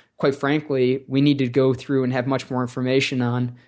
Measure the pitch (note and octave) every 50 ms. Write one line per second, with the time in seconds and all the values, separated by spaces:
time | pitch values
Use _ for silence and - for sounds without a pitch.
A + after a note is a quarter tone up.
0 | _ _ _ - - D3 C3+ C#3 - C#3 D3 D3+ D3+ D3+ C#3+ C3 B2+ B2 C3 C3+
1 | C3 - C3 C3+ C#3+ D3 C#3+ C3+ C3+ B2 A#2+ C#3 C3 C3 B2+ B2 - - C#3 C3+
2 | B2+ B2 C3 C3 B2 C3+ C3+ B2+ - - C3+ B2 B2+ A#2+ - C3+ B2+ B2+ C3 C3+
3 | C3+ - C#3 B2 B2 A#2+ A#2+ B2 B2 B2 B2 - _